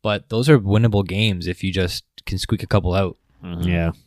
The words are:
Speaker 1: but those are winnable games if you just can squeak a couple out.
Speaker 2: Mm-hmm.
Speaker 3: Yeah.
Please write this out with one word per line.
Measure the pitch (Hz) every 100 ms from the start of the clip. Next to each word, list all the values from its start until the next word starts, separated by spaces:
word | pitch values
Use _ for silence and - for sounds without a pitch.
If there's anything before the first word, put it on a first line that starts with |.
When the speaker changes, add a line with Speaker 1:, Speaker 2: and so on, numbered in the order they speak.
Speaker 1:
but | 110 104 _
those | 113 131
are | 139
winnable | 98 104 117 101 90
games | 95 110 90 87
if | 87
you | 95
just | 92 90 - _ - -
can | 98
squeak | - 110
a | -
couple | 104 90
out. | 92 95 - _ _
Speaker 2:
Mm-hmm. | 92 87 87
Speaker 3:
Yeah. | 87 85 -